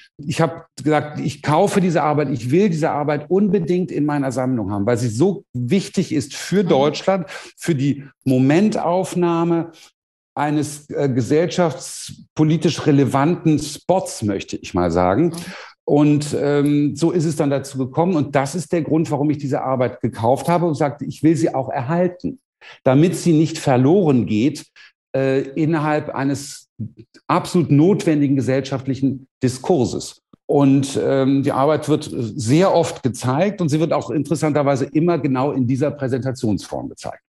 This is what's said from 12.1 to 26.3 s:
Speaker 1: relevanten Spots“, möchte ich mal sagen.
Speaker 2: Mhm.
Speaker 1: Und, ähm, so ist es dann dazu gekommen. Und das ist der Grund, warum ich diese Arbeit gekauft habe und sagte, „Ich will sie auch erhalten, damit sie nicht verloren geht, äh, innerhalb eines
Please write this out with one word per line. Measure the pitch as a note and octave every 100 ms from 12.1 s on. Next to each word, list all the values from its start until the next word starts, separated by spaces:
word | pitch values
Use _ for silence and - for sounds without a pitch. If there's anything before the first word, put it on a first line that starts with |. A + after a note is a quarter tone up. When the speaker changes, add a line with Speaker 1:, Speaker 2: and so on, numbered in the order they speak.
| - - - D#3 D#3+ - - -
Speaker 1:
relevanten | C#3+ B2+ C3+ D3 E3+ D#3+ D3+
Spots“, | - - - F#3 F#3 -
möchte | G#2 F#2+ - -
ich | -
mal | F2+ F2
sagen. | E2 F2+ G#2 E3+
Speaker 2:
Mhm. | E3+ F3 - - - -
Speaker 1:
Und, | D3 D3 D3 D3 A#2
ähm, | C#3+ D3 C#3+ D3 D3 -
so | E3
ist | F3+ D#3
es | D3
dann | C#3+
dazu | C#3 C3+ C3
gekommen. | C3 D#3 F3 E3
Und | B2+ C#3+
das | C#3 F3
ist | -
der | F3
Grund, | A#2 D#3+ C3+
warum | C#3 D3+
ich | C#3+
diese | C#3+ -
Arbeit | C3 C3+ B2 -
gekauft | A#2+ - A2+ C3+ -
habe | F3 E3+
und |
sagte, | D3 D3 - -
„Ich | -
will | D3+ E3
sie | D#3+
auch | C3+ B2+
erhalten, | C#3 B2 E3+ F3+ F3 - - _ _ - -
damit | C3+ C3 F3+ -
sie | F3
nicht | D3+ D#3 -
verloren | - B2 C3 F#3+ E3 B2+ F#2+
geht, | G#2+ C3+ D3 - _ - _ _ C3+
äh, | C3+ C3+ C3
innerhalb | - D#3 E3 D3+ D3+ D3
eines | - C#3